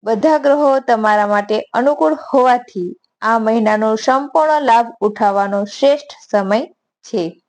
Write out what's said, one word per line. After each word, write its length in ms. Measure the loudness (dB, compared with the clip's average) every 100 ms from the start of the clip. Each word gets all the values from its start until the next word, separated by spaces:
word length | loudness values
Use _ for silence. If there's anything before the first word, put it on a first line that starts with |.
બધા 340 | -2 0 2 2
ગ્રહો 420 | 2 2 2 0
તમારા 480 | 0 0 2 0 2
માટે 340 | -2 -2 -4 -4
અનુકૂળ 400 | -2 0 2 0
હોવાથી 800 | -2 -2 0 2 2 -2 -10 -8 -10 _ _
આ 180 | -2 0
મહિનાનો 560 | 0 0 0 0 0 0
સંપૂર્ણ 680 | 0 -2 0 0 2 0
લાભ 260 | 2 2 2 -2
ઉઠાવવાનો 640 | -4 0 0 0 -2 -2 -6
શ્રેષ્ઠ 680 | 0 0 0 -4 -20 -4
સમય 340 | -2 0 -2 -4 _ _ _
છે. 400 | -8 -6 -6 -10